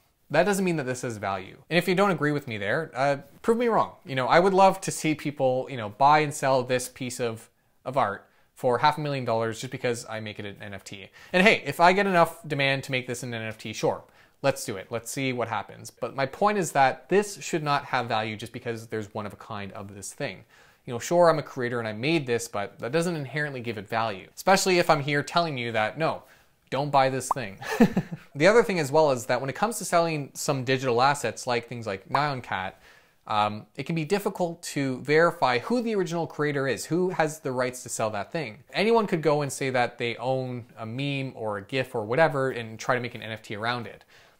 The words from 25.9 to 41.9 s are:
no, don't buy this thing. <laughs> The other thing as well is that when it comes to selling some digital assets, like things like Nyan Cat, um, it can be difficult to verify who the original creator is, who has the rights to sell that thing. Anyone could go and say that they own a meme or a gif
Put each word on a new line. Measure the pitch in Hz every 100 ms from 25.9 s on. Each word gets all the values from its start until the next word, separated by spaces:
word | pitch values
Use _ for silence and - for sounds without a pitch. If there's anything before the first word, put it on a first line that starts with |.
| 135
no, | 156 95 - - _ _ _
don't | 127 147
buy | 139 135
this | 131 -
thing. | 139 107 98 - -
<laughs> | 220 - - - -
The | 139 170
other | 233
thing | 220 185
as | 139
well | 151 151
is | 127 110
that | 123
when | 135
it | 131
comes | 214 233
to |
selling | 185 175 170 156 139
some | - - 135
digital | 123 131 131 117
assets, | 135 139 113 - -
like | 120 -
things | 120 110
like | 98 -
Nyan | 135 147 131
Cat, | - 98 95 - - - _ _ -
um, | 107 104 107 - -
it |
can | 139 165
be | 151
difficult | 196 202 190 175 -
to | - 151 135 127
verify | 127 156 170 160 131 123
who | - 240
the | 226
original | 208 170 170 156
creator | - 147 143 135
is, | 101 -
who | 165 185
has | 175 156 147
the | 139
rights | 127 127 123
to | 120
sell | - 110
that | 104 95
thing. | 170 131 104 -
Anyone | 156 208 233 208
could | 170
go | 151 147
and | 143
say | - 135
that | 127 117 -
they | 120 110
own | 123 131 127 123 113 -
a | 113
meme | 120 143 139 135 -
or | 110 101
a |
gif | 98 135 127